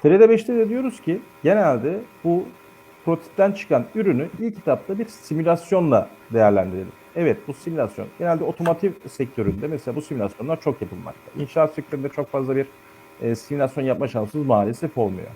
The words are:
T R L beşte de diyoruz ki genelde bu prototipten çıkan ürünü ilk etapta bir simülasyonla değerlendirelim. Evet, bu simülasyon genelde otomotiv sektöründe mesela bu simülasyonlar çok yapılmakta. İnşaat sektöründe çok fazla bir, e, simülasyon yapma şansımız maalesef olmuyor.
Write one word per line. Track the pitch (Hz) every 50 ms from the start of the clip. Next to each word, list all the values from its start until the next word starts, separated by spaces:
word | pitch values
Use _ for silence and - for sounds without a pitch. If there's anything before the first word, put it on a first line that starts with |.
T | - 147
R | 175 196
L | 226 220
beşte | 226 220 220 - 240
de | 233 226 208
diyoruz | 233 254 262 254 - -
ki | - 160 170 226 - - - -
genelde | - 151 196 214 190 156 131 113 117 147 180 208 240 - - - -
bu | 165 170 180 - - - - - - - - - - - - -
prototipten | 165 165 160 - - - - 190 196
çıkan | 202 - - - 156 151 143 - -
ürünü | 220 214 196 139 123 151 - - -
ilk | 220 233 214 170
etapta | - 151 131 - - - 196 202
bir | 233
simülasyonla | - - - - - 156 160 160 170 170 165 - - 196 185 175 151 127 104 - - - - - -
değerlendirelim. | 117 113 110 104 101 98 90 92 92 92 95 - - - - - -
Evet, | 170 170 147 110 - - -
bu |
simülasyon | 139 - - 170 165 156 120 104 - - 104 104 - -
genelde | 170 175 165 156 160
otomotiv | 147 165 - 170 170 165 - - 196 - - -
sektöründe | 139 - - 135 120 - - 104 101 92 98 - -
mesela | 160 131 - 127 120
bu | 147
simülasyonlar | 147 - 151 123 101 98 - - 110 - 160 156
çok | - 151 123 -
yapılmakta. | 104 90 95 90 127 - - - - - - -
İnşaat | 147 135 - 165 156 151 156
sektöründe | - 151 - 151 135 135 143
çok | - - 139 -
fazla | - 139 135 127 135
bir, | 135 135 135 - - - - - - - - - -
e, | - 117 117
simülasyon | 110 - - 143 143 139 - - 151 135
yapma | 135 151 165 143 123
şansımız | - - 107 104 - 151 143
maalesef | 135 123 104 101 107 123 - - 151 - 127
olmuyor. | 113 101 92 90 - - -